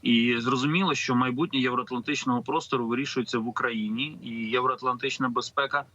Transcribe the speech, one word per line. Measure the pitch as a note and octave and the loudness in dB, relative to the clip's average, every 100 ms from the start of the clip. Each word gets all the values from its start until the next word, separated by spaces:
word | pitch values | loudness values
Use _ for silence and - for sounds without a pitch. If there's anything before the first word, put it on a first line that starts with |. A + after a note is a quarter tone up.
І | - A#2 A#2 A#2+ | 4 4 4 2
зрозуміло, | A#2+ C3 C#3 E3 F#3+ | 2 0 2 2 2
що | D3 - | 0 2
майбутнє | B2 B2+ B2+ E3+ C3+ | 2 2 0 0 2
євроатлантичного | B2+ B2 A#2+ B2 A2+ C#3+ - B2 | 0 0 -2 -4 -2 -2 0 0
простору | A#2 D3 D#3+ C3 A#2 | 0 -2 0 -2 0
вирішується | A#2+ C#3 - A2+ A#2+ | -2 -2 -2 -2 -2
в | A2+ | -2
Україні, | A#2 B2 A2+ G#2+ A2 D3 D3+ | -2 -2 0 -2 -2 -4 -6
і | G2+ | -10
євроатлантична | A2+ A2 B2 B2+ B2+ C3 B2 C3+ - C3 | -6 -2 0 0 0 -2 -2 -4 -2 -2
безпека | B2 A#2+ - C#3 C#3+ C#3 | -2 -2 -2 0 -2 -4